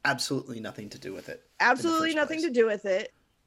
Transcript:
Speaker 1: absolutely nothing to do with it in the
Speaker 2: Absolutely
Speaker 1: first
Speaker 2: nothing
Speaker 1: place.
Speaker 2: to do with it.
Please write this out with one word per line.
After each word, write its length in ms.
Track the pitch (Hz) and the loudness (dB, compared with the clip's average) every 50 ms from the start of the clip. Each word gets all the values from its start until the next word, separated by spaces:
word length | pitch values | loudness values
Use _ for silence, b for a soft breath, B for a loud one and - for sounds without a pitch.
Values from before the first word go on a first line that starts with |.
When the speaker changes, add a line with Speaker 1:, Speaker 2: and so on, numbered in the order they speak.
| - | 0
Speaker 1:
absolutely 560 | 143 139 127 - - 143 127 - - 117 113 | 0 0 0 -2 -2 -2 -4 -4 -6 -10 -10
nothing 260 | 110 101 - - 107 104 | -10 -10 -10 -10 -12 -14
to 80 | - 127 | -14 -12
do 140 | - - 95 | -12 -12 -10
with 140 | 87 - - | -10 -10 -12
it 160 | - - - | -14 -14 -16
in 140 | _ _ - | _ _ 2
the 60 | 196 | 4
Speaker 2:
Absolutely 420 | 240 247 254 - 339 320 320 320 320 | 4 4 4 2 0 2 2 2 2
Speaker 1:
first 60 | 311 | 2
Speaker 2:
nothing 240 | 311 294 294 320 320 | 0 0 0 -2 -2
Speaker 1:
place. 80 | 320 330 | -2 0
Speaker 2:
to 60 | 240 | 4
do 120 | 247 226 226 | 4 4 4
with 180 | 208 196 - | 2 0 0
it. 260 | 196 185 196 214 - _ _ _ _ _ _ _ | 0 0 0 -2 -4 _ _ _ _ _ _ _